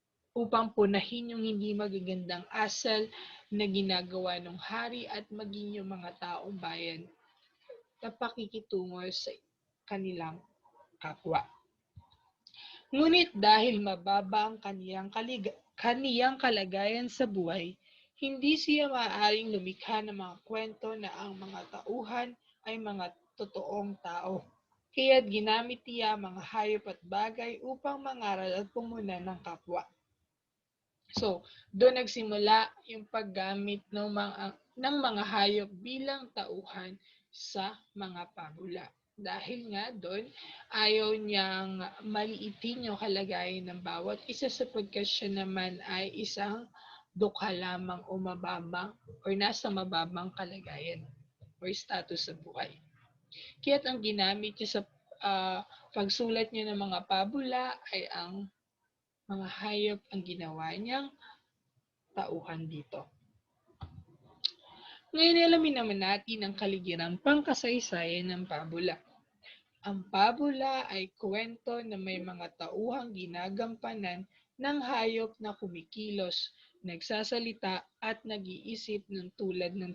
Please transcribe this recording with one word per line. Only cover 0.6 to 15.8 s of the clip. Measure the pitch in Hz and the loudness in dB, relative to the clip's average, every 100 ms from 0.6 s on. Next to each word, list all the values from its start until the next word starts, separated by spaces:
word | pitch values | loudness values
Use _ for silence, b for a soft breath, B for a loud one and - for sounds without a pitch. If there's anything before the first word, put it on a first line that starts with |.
| 226 | 4
punahin | 220 202 196 190 240 240 226 | 6 6 6 2 -4 -6 -2
yung | |
hindi | 220 208 208 | 0 0 0
magagandang | 208 208 196 185 185 175 175 185 | 0 -2 -2 -2 -4 -4 -6 -4
asal | 220 214 - 240 214 220 B B B B | 0 0 0 2 2 0 B B B B
na | 208 208 | 0 2
ginagawa | 190 196 185 180 185 185 180 | 2 2 2 0 -2 -2 -2
ng | 175 180 | -6 -10
hari | - 220 233 240 233 | -6 -4 -4 -6 -6
at | 208 214 | -8 -8
maging | 214 214 202 208 208 | -10 -8 -6 -6 -6
yung | 190 | -6
mga | 190 175 175 | -8 -10 -10
taong | 175 175 185 196 | -8 -8 -8 -8
bayan | 175 165 165 165 175 - _ _ _ _ - 508 _ - | -6 -4 -6 -6 -12 -20 _ _ _ _ -20 -20 _ -12
na | 226 | -10
pakikitungo | 214 233 - 214 220 214 196 185 180 180 | -6 -6 -4 -8 -8 -4 -4 -4 -6 -6
sa | 185 - - _ _ _ _ - | -6 -6 -10 _ _ _ _ -8
kanilang | 202 190 175 160 170 - _ _ _ - - | -4 -4 -4 -6 -8 -16 _ _ _ -20 -12
kapwa. | 156 151 160 156 - - _ _ _ - - _ _ _ - B B B B | -10 -6 0 0 0 -12 _ _ _ -20 -20 _ _ _ -20 B B B B
Ngunit | 262 320 349 339 202 | 6 8 8 8 6
dahil | 208 214 233 214 | 10 10 8 4
mababa | 202 185 180 196 196 214 214 | 0 -2 2 2 4 2 0
ang | 220 | -2
kaniyang | 202 196 185 190 190 | -10 -8 -8 -8 -6
kaliga-, | 220 226 247 196 - _ | -4 -4 -4 -4 -6 _
kaniyang | - | -2